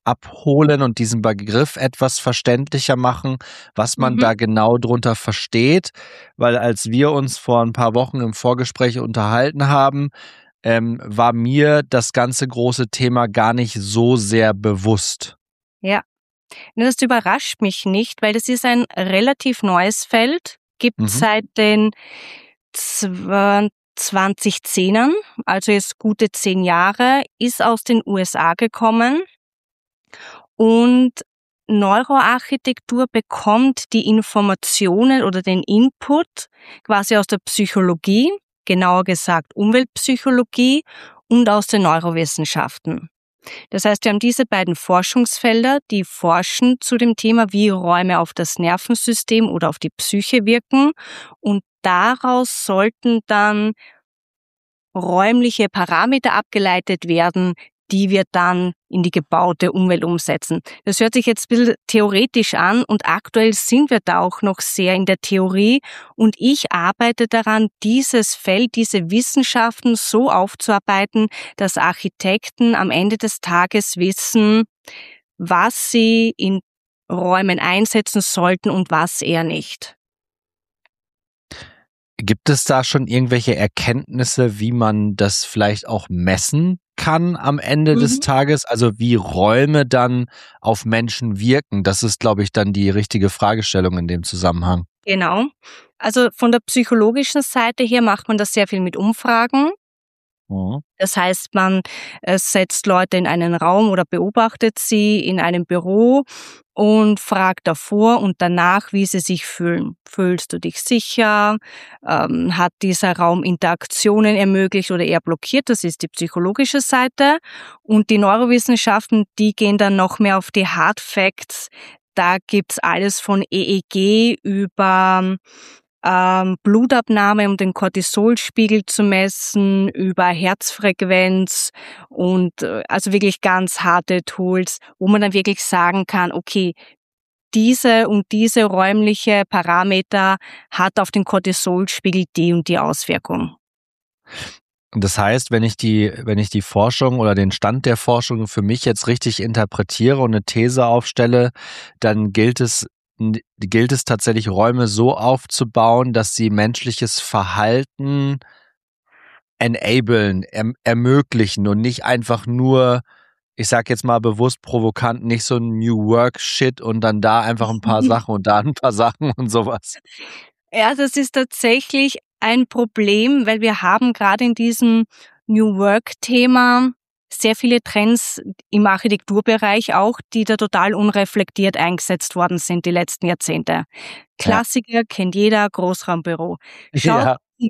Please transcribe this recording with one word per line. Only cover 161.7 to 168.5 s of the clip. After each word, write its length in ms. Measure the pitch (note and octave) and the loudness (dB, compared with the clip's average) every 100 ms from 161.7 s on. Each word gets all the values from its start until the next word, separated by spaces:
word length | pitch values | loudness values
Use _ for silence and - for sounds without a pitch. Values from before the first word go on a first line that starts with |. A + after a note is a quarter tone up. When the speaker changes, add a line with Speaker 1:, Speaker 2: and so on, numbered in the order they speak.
| G2+ | 0
Speaker 1:
nicht 220 | A#2 B2 | -2 -4
einfach 440 | - B2 A2+ A#2 B2 | -2 -2 0 -4 -2
nur, 540 | B2 C3 C3 B2+ B2 - _ _ _ _ - | -2 2 4 4 2 -4 _ _ _ _ -8
ich 100 | A#2 | -2
sag 240 | A#2+ A#2 | 0 0
jetzt 120 | A#2+ | -4
mal 160 | B2 A#2 | 0 0
bewusst 440 | A2+ G#2+ B2+ - | 0 0 0 -2
provokant, 600 | - A#2+ A2+ G#2+ A#2+ A#2 | -4 -2 -2 -2 -4 -4
nicht 200 | A2+ A#2 | -4 -4
so 140 | - B2 | -2 -2
ein 200 | A#2 A2 | -2 -2
New 300 | A2+ A2+ G#2 | -2 0 2
Work 320 | A#2 B2 - | 2 2 -2
Shit 420 | - - C3 B2+ | -8 -2 -2 -2
und 200 | A2+ A2+ | -6 -2
dann 200 | A2 G#2+ | 0 0
da 200 | G#2+ A2+ | 2 2
einfach 280 | A2 A#2 A2 | 0 -2 -4
ein 120 | A2+ | -4
paar 200 | G#2+ A2+ | -2 0
Speaker 2:
<laughs> 0 | |
Speaker 1:
Sachen 320 | B2+ A#2 A2+ | 2 0 -2
und 140 | G#2+ | -4
da 100 | G2+ | 0